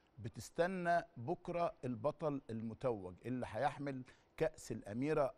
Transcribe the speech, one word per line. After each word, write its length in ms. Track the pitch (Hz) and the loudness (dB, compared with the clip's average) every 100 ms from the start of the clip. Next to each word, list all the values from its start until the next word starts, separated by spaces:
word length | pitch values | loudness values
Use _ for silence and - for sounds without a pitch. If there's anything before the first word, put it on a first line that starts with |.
| _ - | _ -10
بتستنى 840 | 107 - - - 175 185 175 170 - - | -10 -8 -2 2 2 2 4 4 2 -4
بكرة 560 | 120 175 - 170 170 - 127 | -4 -4 -2 0 0 0 -4
البطل 560 | 113 139 - 156 139 - | 0 0 0 0 0 -4
المتوج 680 | 113 113 110 131 107 92 87 117 | -4 -4 0 0 0 -4 -6 -4
اللي 200 | 127 104 | -2 -2
هيحمل 540 | 110 139 135 139 131 123 - _ - | 0 0 0 -4 -6 -10 -18 _ -2
كأس 340 | 160 - - | 0 -2 -6
الأميرة 640 | 110 101 113 147 151 131 | -6 -4 -2 2 4 2